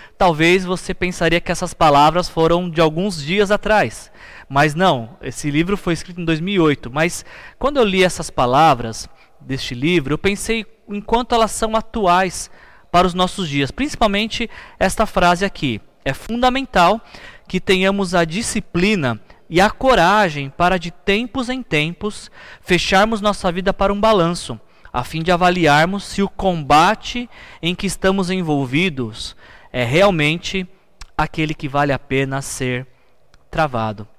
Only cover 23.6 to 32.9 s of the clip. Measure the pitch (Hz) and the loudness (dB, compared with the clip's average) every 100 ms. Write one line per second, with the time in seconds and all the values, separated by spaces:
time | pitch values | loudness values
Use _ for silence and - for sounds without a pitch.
23.6 | 190 185 196 202 220 208 165 175 - 113 | -2 0 0 2 2 4 2 -2 -8 -14
24.6 | - _ - 123 127 160 160 175 180 180 | -16 _ -10 -8 -6 -4 0 2 2 4
25.6 | 156 147 170 202 - - 196 - 190 170 | 4 4 4 -2 -6 -2 -2 -2 -4 -2
26.6 | 135 147 180 220 - 247 247 - - - | 4 4 4 2 -6 -8 -10 -14 -20 -6
27.6 | 165 175 196 - 190 196 180 190 165 147 | -6 -4 -4 0 0 0 -2 -2 0 -2
28.6 | 131 139 190 135 113 113 - - - - | 0 0 0 -2 -8 -8 -14 -16 -20 -20
29.6 | - 127 120 151 202 170 147 170 - 190 | -10 -4 0 2 4 2 0 -2 -6 -8
30.6 | 180 - _ - - - 151 - 156 156 | -8 -14 _ -20 -12 -6 -4 -2 -4 -4
31.6 | 143 143 143 131 - 135 135 135 135 - | -4 -2 0 -2 -2 -2 -2 -4 -8 -6
32.6 | 127 123 131 | -6 -6 -8